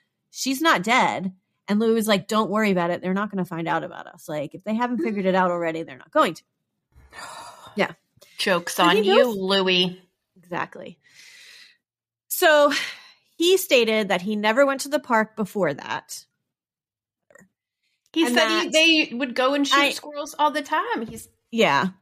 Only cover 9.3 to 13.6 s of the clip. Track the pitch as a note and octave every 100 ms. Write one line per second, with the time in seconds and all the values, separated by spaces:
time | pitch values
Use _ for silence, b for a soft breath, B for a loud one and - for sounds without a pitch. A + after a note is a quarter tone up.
9.3 | G3+ F#3 G3 F#3 F3+ F3+ F3+ _ _ _
10.3 | F#3+ F3 E3+ - - - F3+ B B B
11.3 | B B B B B _ _ _ _ -
12.3 | - F4 D4+ C#4+ C#4+ B B B B B
13.3 | - E4+ F#4